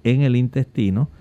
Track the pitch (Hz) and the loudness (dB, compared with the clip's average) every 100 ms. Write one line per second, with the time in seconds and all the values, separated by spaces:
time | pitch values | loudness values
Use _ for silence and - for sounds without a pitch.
0 | 117 127 143 123 127 135 131 - 104 95 | -2 2 2 2 0 -2 -4 -2 -2 0
1 | 147 - | -4 -6